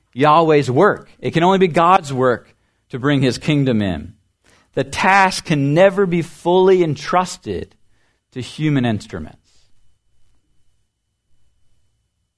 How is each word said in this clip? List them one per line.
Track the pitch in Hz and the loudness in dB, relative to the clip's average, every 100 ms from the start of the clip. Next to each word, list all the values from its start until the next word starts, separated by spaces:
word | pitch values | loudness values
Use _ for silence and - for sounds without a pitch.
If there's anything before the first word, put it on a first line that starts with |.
| _ | _
Yahweh's | 120 147 156 160 151 131 | 0 2 4 4 2 2
work. | 127 196 120 - _ | 2 2 0 -8 _
It | 123 | -6
can | 156 | 0
only | 175 190 | 2 2
be | 185 | 2
God's | 151 170 190 143 | 2 2 2 0
work | 131 127 110 - _ _ _ _ | -2 0 0 -6 _ _ _ _
to | 127 | -6
bring | 135 139 | -2 0
his | 131 110 | 0 -2
kingdom | - 147 131 110 | -2 0 0 0
in. | 101 78 82 - _ _ _ _ _ | -2 -6 -10 -20 _ _ _ _ _
The | - | -8
task | 139 - 185 196 190 - - | -6 -2 2 2 2 -2 -4
can | 151 139 | -2 0
never | 151 196 185 196 | 4 4 2 -2
be | 170 | -2
fully | 151 - 170 180 185 185 | -4 -6 0 2 4 2
entrusted | 160 139 - 180 180 - - 87 - _ _ _ _ _ _ | 0 -4 -2 -2 -2 -8 -10 -10 -12 _ _ _ _ _ _
to | 131 | -14
human | 117 - 156 139 123 | -14 -6 -2 0 0
instruments. | 107 - 92 76 - _ _ _ _ - _ _ _ _ _ _ _ _ _ _ _ _ _ _ _ _ _ _ _ _ _ _ _ _ | -4 -8 -14 -14 -20 _ _ _ _ -20 _ _ _ _ _ _ _ _ _ _ _ _ _ _ _ _ _ _ _ _ _ _ _ _